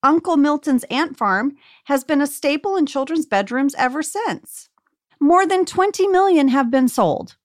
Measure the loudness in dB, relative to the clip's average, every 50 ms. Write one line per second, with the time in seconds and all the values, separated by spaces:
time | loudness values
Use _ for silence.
0 | 2 2 2 2 2 0 2 2 2 2 0 -2 -2 -2 -2 -2 -2 -4 -4 -4
1 | -4 -4 -4 -4 -2 0 0 0 -2 -4 -6 _ _ _ _ _ _ -4 -4 -2
2 | -2 -2 0 0 0 -2 -6 -4 -2 -2 -2 -2 -4 -4 -2 0 -2 -2 -2 -6
3 | -4 -4 -4 -4 -2 -2 -2 -2 -2 -2 -2 -2 -2 -2 0 -2 -4 -2 -2 -6
4 | -8 -6 -6 -6 -4 -4 -6 -8 -12 -20 -20 -20 -20 _ _ _ _ _ _ _
5 | _ _ _ -2 2 4 4 4 4 2 0 0 -2 -2 0 -2 -2 0 0 0
6 | 0 2 2 2 4 4 4 4 4 4 2 2 0 2 2 2 2 2 2 0
7 | 0 0 0 -2 -6 -12 -18 _